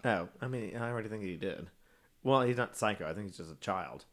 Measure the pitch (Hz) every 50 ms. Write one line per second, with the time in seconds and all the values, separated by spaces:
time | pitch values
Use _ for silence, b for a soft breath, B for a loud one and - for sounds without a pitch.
0 | - 127 107 90 85 92 - - - 127 131 123 110 95 - 117 120 120 120 117
1 | 107 110 107 107 101 92 90 80 - 98 - - 87 - b b b b b b
2 | b b b _ - 131 135 135 127 123 123 120 123 - - - 117 107 101 95
3 | 87 78 82 98 104 98 87 - 87 80 78 71 - - 95 92 87 67 62 69
4 | - -